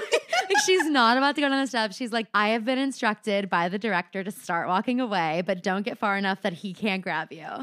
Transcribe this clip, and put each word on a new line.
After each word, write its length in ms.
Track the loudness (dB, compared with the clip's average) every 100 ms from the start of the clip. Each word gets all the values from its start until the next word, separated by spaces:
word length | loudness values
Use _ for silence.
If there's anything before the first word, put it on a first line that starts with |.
<laughs> 80 | 4 0 0 -2 2
Like, 120 | 2 4
she's 200 | 4 4
not 300 | 4 6 6
about 180 | 2 2
to 60 |
go 60 | 2
down 120 | 2
the 40 | 0
steps. 280 | 0 -2 -4
She's 160 | -4
like, 160 | -4 0
"I 160 | 2 2
have 160 | 2 0
been 120 | 0
instructed 720 | -2 0 -2 -2 -2 -2 2
by 200 | 0 2
the 100 | -2
director 440 | 0 -2 -2 -6
to 60 | -8
start 360 | -8 -4 -2 0
walking 320 | 0 0 -2
away, 420 | 0 0 0 0 -2
but 180 | -2
don't 200 | -2 -2
get 140 | -4 -4
far 200 | -2 0
enough 240 | -2 -2
that 120 | -4
he 200 | -6 -10
can't 280 | -6 -4 -4
grab 300 | -4 -6 -6
you." 140 | -12 -12 -4